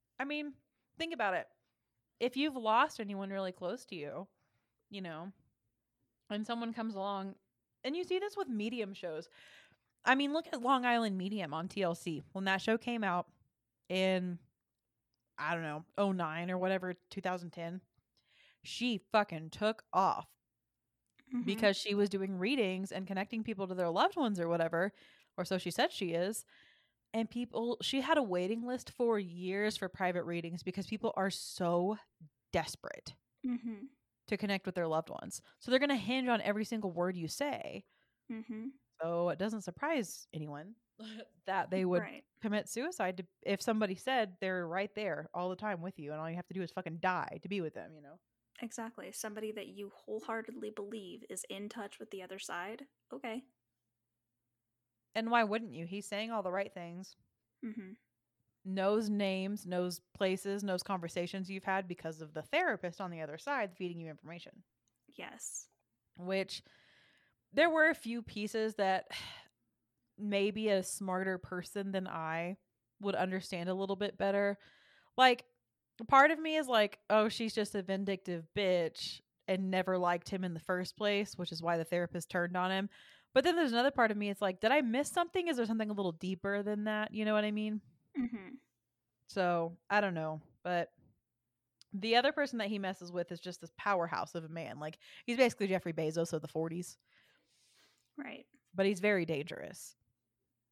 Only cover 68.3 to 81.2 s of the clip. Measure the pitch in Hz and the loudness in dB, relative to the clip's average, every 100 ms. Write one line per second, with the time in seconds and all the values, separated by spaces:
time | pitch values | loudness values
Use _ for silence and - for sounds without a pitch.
68.3 | 208 208 220 220 208 190 190 - - - | -4 -2 0 0 2 2 2 0 -10 -10
69.3 | - - _ _ _ _ _ _ - 208 | -16 -20 _ _ _ _ _ _ -8 0
70.3 | 202 202 208 214 196 185 - 196 185 190 | 4 2 2 4 4 2 -4 -2 0 0
71.3 | 180 - 180 175 202 196 190 185 165 160 | -2 -4 -8 -6 -6 -2 -4 -4 -4 -2
72.3 | 165 170 196 _ _ _ - 202 - 190 | -2 -2 -6 _ _ _ -6 -2 0 0
73.3 | 190 - 175 175 185 196 196 208 - 196 | -2 -4 -4 -2 -2 -2 -2 -2 0 2
74.3 | 202 202 196 - _ _ _ _ - 254 | 2 2 0 -8 _ _ _ _ 6 8
75.3 | 240 - _ _ _ _ - 226 269 302 | 6 -2 _ _ _ _ -10 6 10 10
76.3 | 320 320 311 262 233 208 - - 214 214 | 8 2 0 4 4 4 2 4 6 6
77.3 | - 226 - 202 202 180 190 202 190 - | 2 -2 0 -2 -2 -2 -2 0 -2 -4
78.3 | 170 160 - 190 180 160 - - - _ | -6 -4 0 4 4 2 -2 -8 -10 _
79.3 | _ - 190 190 185 180 185 175 175 - | _ -2 0 2 2 2 2 4 2 0
80.3 | 190 185 165 - 180 180 - 208 202 | -4 -2 -4 -2 -2 -2 -2 2 2